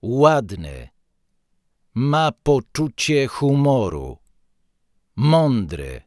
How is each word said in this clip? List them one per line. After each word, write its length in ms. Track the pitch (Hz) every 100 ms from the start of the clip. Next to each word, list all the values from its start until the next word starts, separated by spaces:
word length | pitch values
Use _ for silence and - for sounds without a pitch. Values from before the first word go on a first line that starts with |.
Ładny. 880 | 104 127 147 151 104 98 78 65 60 _ _ _ _ _ _ _ _ _ _
Ma 380 | 110 139 151 156
poczucie 960 | - - 139 - - 151 - - 147 131
humoru. 920 | - 143 139 143 135 98 76 65 64 _ _ _ _ _ _ _ _ _ -
Mądry. 880 | 143 160 151 120 87 80 67 64